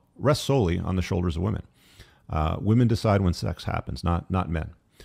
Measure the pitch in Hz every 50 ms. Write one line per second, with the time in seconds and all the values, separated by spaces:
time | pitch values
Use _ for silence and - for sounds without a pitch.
0 | _ _ _ - - 135 151 - - - 139 135 101 82 87 90 85 85 92 92
1 | 87 - 98 90 90 87 76 82 90 104 104 - - - _ _ _ _ _ -
2 | - _ _ _ _ - - 80 78 80 87 - - 101 110 123 123 110 113 -
3 | - 110 101 98 98 90 85 - - - 85 - - - 85 82 - - - 64
4 | - 85 87 87 - - 95 92 - 73 85 78 76 73 - _ _ _ _ _